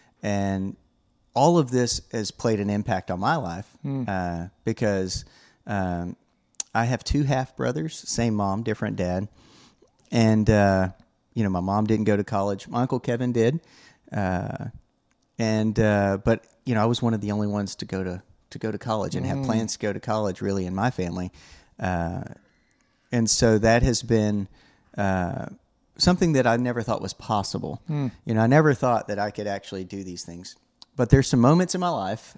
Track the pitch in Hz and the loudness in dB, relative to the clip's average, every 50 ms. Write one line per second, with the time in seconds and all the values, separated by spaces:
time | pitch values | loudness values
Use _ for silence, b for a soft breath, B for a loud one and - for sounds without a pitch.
0 | b b b _ - 104 101 101 98 98 98 95 95 98 - - _ _ _ _ | b b b _ -4 -2 -2 0 0 0 -2 -2 -4 -6 -8 -12 _ _ _ _
1 | _ _ _ _ _ _ - 123 135 165 175 175 147 123 127 123 123 117 - - | _ _ _ _ _ _ 0 4 4 6 6 4 2 2 0 0 0 0 -2 -6
2 | - _ - 117 107 - - - - 117 110 101 101 101 101 104 104 - 104 92 | -8 _ -6 -6 -6 -6 -6 -4 -2 0 0 0 0 0 -2 -2 -2 -2 -4 -4
3 | - - 90 87 98 127 160 160 117 90 85 90 104 - _ _ - 143 135 135 | -4 -4 -6 -2 -2 0 -2 -2 -4 -6 -8 -10 -12 -14 _ _ -8 -6 -6 -4
4 | 123 107 98 92 90 87 85 85 85 92 - _ _ 113 110 - 117 104 101 95 | -4 -4 -2 -2 -2 -2 -4 -6 -8 -10 -14 _ _ -4 -2 0 0 0 2 0
5 | 95 92 - - b b b b b b b b _ - 110 98 95 90 90 85 | 0 -2 -4 -8 b b b b b b b b _ -4 -2 -2 0 -2 -2 -4
6 | 87 87 87 - _ _ _ _ _ _ _ - - _ - 110 117 120 131 113 | -4 -8 -10 -12 _ _ _ _ _ _ _ -14 -10 _ -2 0 0 0 -2 -2
7 | - - - 143 147 135 143 131 131 - _ - 127 123 123 151 160 160 - - | -2 -2 0 0 0 2 0 0 -2 -4 _ -4 -4 -2 -2 -4 -6 -6 -8 -10
8 | - - - - 117 117 107 104 101 98 95 104 117 117 107 - - 104 104 98 | -10 -6 -4 -2 0 0 0 0 0 0 -2 -2 -2 -4 -4 -4 -4 -4 -4 -2
9 | 92 90 90 92 101 104 b b b b b b b b b b _ _ _ _ | -2 -2 -2 -2 -4 -6 b b b b b b b b b b _ _ _ _
10 | _ _ - 120 113 110 110 110 107 107 110 104 101 98 95 95 95 92 92 - | _ _ 2 4 4 4 4 4 4 4 6 6 6 6 4 4 2 0 -4 -8
11 | - _ _ _ _ _ - 117 110 98 95 90 90 95 98 104 107 107 110 107 | -20 _ _ _ _ _ -4 -2 -2 0 0 -2 -2 0 0 0 2 2 0 2
12 | 110 107 104 101 101 - 110 101 98 101 101 98 - - 117 120 123 123 131 120 | 2 2 2 2 0 0 -2 0 0 0 -2 -4 -6 -6 -4 -2 -2 -2 -2 -4
13 | - - 120 117 127 123 120 117 113 117 143 165 b b b b b b b b | -2 -2 -2 -2 -2 0 0 2 2 2 2 -2 b b b b b b b b
14 | _ - - 107 101 92 92 92 98 104 - - - - - - - _ _ _ | _ -8 -6 -2 -2 -2 -2 -2 -4 -6 -8 -8 -10 -12 -12 -14 -20 _ _ _
15 | _ _ _ _ _ _ _ - 117 110 110 110 107 110 104 - 110 107 104 101 | _ _ _ _ _ _ _ -4 -2 0 0 0 0 0 2 2 4 4 4 4
16 | 101 98 98 98 - 117 113 - - _ _ _ _ 131 120 110 104 113 120 113 | 2 2 0 0 0 0 0 0 -2 _ _ _ _ -2 0 2 2 2 2 0
17 | 123 117 113 107 104 104 104 104 107 104 101 104 101 95 - - - - - 95 | 0 0 0 -2 -2 -2 -2 -2 -2 -2 -2 -2 -4 -6 -8 -10 -10 -8 -6 -4
18 | 92 92 90 95 - _ _ _ _ _ - 131 - 110 104 101 - 120 110 107 | -4 -4 -6 -8 -12 _ _ _ _ _ -10 -8 -6 -6 -6 -4 -4 -2 -2 -2
19 | 95 87 - - 131 135 139 139 135 127 110 113 113 107 - - - 107 98 104 | -2 -2 -4 -4 -4 -4 -4 -2 -2 -2 0 -2 -2 -4 -4 -4 -4 -4 -4 -4
20 | - - 110 110 107 101 92 - 107 101 98 98 92 90 92 95 107 127 - - | -4 -4 -2 -2 -2 -2 -4 -4 -4 -2 -2 -2 -2 -4 -2 -2 -2 -2 -2 -2
21 | 90 87 87 90 90 90 B B B B B B B B B - - 92 90 87 | -4 -4 -4 -6 -6 -8 B B B B B B B B B -8 -4 -2 -2 -2
22 | 85 82 92 - - - - - _ _ _ _ _ _ _ _ _ _ _ _ | -2 -4 -4 -8 -10 -12 -14 -18 _ _ _ _ _ _ _ _ _ _ _ _
23 | _ _ - 120 113 107 - - 127 113 110 107 107 113 113 120 127 135 120 - | _ _ 0 0 2 2 2 4 4 6 6 6 6 6 6 6 4 2 2 0
24 | - 113 117 110 107 107 104 101 98 b b b b b b b b b - - | 0 2 2 2 4 2 0 0 -2 b b b b b b b b b -4 -2
25 | 101 98 95 92 90 85 - - - - - - _ _ _ _ _ _ _ - | 0 0 0 0 0 -2 -4 -6 -8 -12 -14 -18 _ _ _ _ _ _ _ 0
26 | - 180 180 175 190 170 151 135 123 120 117 120 123 123 120 120 110 120 110 - | 2 2 4 4 4 2 4 4 4 4 2 2 0 -2 -2 -2 -2 -2 -2 -4
27 | 101 101 - - - - 113 104 98 - - - - - - - _ - 151 147 | -4 -8 -10 -10 -4 -2 -2 -2 -2 -2 -6 -6 -6 -8 -10 -10 _ -6 -4 -4
28 | 139 123 - - _ - 113 110 113 117 135 156 156 156 135 - - 127 120 110 | -4 -4 -6 -8 _ -2 0 2 4 4 6 6 6 4 2 0 0 0 0 0
29 | - - 104 98 101 104 101 - 104 101 98 98 - - 101 95 95 90 98 98 | -2 -4 -4 -4 -4 -4 -6 -6 -6 -6 -6 -8 -8 -10 -10 -10 -10 -10 -10 -12
30 | 95 92 90 87 - - 85 87 90 - - _ _ _ _ _ - - _ - | -10 -10 -12 -12 -14 -14 -16 -16 -16 -18 -20 _ _ _ _ _ -20 -10 _ -2
31 | 123 110 - 135 135 - - 123 117 131 156 170 185 170 - 180 180 175 160 117 | 4 6 6 6 6 6 4 6 6 8 6 6 4 2 -2 -2 -2 -2 -2 -4
32 | 95 92 107 110 - - - | -4 -6 -6 -8 -10 -14 -20